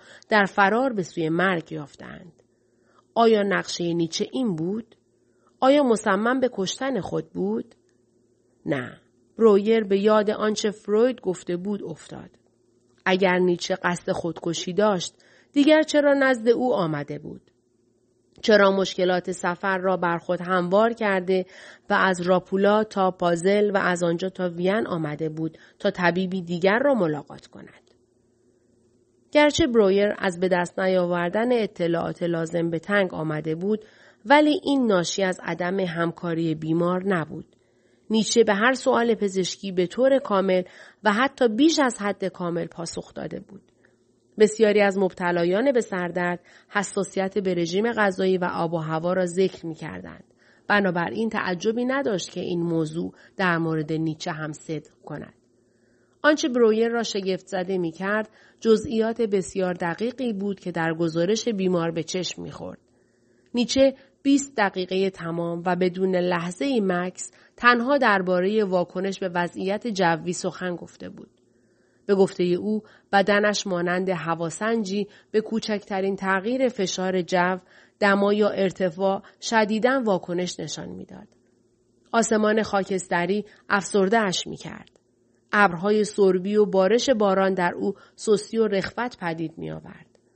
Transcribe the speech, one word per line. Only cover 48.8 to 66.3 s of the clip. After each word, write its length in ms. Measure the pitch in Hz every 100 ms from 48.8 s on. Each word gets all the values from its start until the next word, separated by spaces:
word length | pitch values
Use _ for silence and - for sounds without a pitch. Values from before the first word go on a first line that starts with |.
| 156 160 170
را 140 | 185 180
ذکر 400 | 170 185 - 170
می‌کردند. 580 | 156 156 92 85 80 - _ _ _ -
بنابراین 600 | 202 190 175 170 151 220
تعجبی 560 | 214 - 180 202 226
نداشت 460 | 247 269 269 185 -
که 100 | 180
این 220 | - 175
موضوع 500 | 170 165 156 160 185 - - -
در 220 | 185 165
مورد 340 | 165 160 151
نیچه 380 | 160 160 156 -
هم 220 | 156 156
صدق 380 | 147 - 156 - _
کند. 300 | - 151 - _ _ _ _ _ _ _ _ _
آنچه 260 | 294 302 320
برویر 400 | 247 226 220 233
را 140 | 233
شگفت 440 | 220 214 190 185 -
زده 320 | 190 185 190
می‌کرد، 500 | 165 160 190 214 214 _ _ _
جزئیات 640 | 226 214 - 220 220 233
بسیار 520 | 220 196 180 196 180
دقیقی 580 | 175 175 165 226 - 247
بود 280 | 196 202 196
که 120 | 180
در 220 | 170 165
گزارش 540 | 160 170 165 175 220 240
بیمار 420 | 202 185 180 165
به 120 | 165
چشم 400 | 156 185 170 -
می‌خورد. 360 | 113 - 87 - _ _ _ _ _ _ _
نیچه 400 | 240 233 269 269 262 _ _
بیست 340 | 277 277 - -
دقیقهٔ 540 | 196 190 180 190 190
تمام 520 | 190 170 170 170 170 175
و 100 | 175
بدون 400 | 180 180 190 180
لحظه‌ای 640 | 180